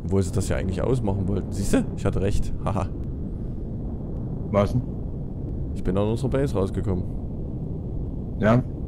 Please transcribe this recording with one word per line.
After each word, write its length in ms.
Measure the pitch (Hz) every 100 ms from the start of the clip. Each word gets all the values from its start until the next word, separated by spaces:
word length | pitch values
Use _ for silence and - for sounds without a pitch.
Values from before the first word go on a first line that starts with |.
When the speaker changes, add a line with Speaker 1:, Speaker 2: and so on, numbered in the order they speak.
Speaker 1:
Obwohl 200 | 82 98
sie 80 | 92
das 180 | 98 92
ja 80 | 65
eigentlich 240 | - 85
ausmachen 460 | - 131 107 98 92
wollten. 240 | 98 -
Siehste? 340 | - - 269 - -
Ich 100 | -
hatte 140 | -
recht. 300 | 190 - - - -
Haha. 240 | 101 - - - - - - - - - - - - - - - - -
Speaker 2:
Was 200 | 101 101
denn? 100 | - - - - - - - - - - -
Speaker 1:
Ich 80 |
bin 140 | - 92
an 100 | 104
unserer 220 | 113 113
Base 260 | 131 139 101
rausgekommen. 480 | 95 - 101 90 - - - - - - - - - - - - - -
Speaker 2:
Ja? 240 | 101 120 - -